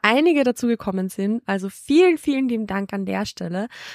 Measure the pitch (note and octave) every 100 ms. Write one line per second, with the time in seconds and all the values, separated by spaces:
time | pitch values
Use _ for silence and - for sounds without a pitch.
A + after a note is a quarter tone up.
0 | G#3 B3 E4+ D4 B3+ A#3+ A#3+ A#3 - F#3+
1 | F#3 - G3 A#3 - G3 G3 - - D4
2 | F#4 D#4+ - C4+ C4 A3+ G#3+ G3 G3 G3+
3 | G3 F#3+ G#3+ - F3 F3+ A#3 - -